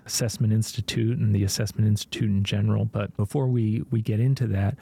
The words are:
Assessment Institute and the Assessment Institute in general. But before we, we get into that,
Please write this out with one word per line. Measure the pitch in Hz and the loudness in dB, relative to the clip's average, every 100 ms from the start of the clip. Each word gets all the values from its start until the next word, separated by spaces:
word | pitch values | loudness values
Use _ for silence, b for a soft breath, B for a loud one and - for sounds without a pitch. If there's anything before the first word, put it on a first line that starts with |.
| - | -8
Assessment | - 120 - 107 | -4 -2 0 2
Institute | 110 110 - - 123 113 120 | 2 0 -4 -4 -2 0 0
and | 110 | 2
the | 101 98 | 2 2
Assessment | - 101 - 107 | 0 -4 0 2
Institute | 104 - - 107 | 2 -2 -2 0
in | 98 | 0
general. | 98 101 107 107 | 0 0 0 0
But | 110 107 101 - | 0 -2 -6 -4
before | 104 147 131 | -2 0 0
we, | 123 110 110 - | 2 2 0 -2
we | 117 | -2
get | 110 107 | 0 2
into | 127 135 117 | 2 2 0
that, | 98 101 143 | 0 0 -2